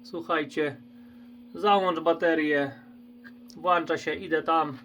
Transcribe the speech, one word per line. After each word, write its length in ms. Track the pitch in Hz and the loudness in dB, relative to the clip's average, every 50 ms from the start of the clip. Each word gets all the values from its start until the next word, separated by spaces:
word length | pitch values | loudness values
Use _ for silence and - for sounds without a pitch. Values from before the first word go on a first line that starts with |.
| - | -18
słuchajcie, 720 | - - 175 165 - 175 156 147 135 - 160 151 147 139 - - - - - - - - - - - - - - - - | -12 -12 -10 -4 -2 -2 -2 -2 -4 -2 -2 -2 -2 -4 -8 -18 -20 -20 -20 -20 -20 -20 -20 -20 -20 -20 -20 -20 -18 -10
załącz 460 | 170 180 208 202 202 190 185 170 160 | -2 2 4 4 4 4 2 0 2
baterię, 720 | 160 170 165 165 180 170 165 160 151 151 147 143 143 135 - - - - - - - - - - - - - - - - - 165 | 2 2 2 4 4 2 2 4 2 2 2 2 0 -2 -6 -12 -20 -20 -20 -20 -20 -20 -20 -20 -20 -20 -20 -20 -20 -20 -20 -6
włącza 400 | 156 180 180 175 165 - 165 147 | 0 2 2 2 2 0 -2 -2
się, 160 | - 165 151 | -2 -6 -6
idę 300 | 165 196 175 160 156 151 | -6 -4 -2 -2 -2 0
tam 340 | - 165 165 156 147 135 123 - | 2 2 2 0 -2 -6 -12 -16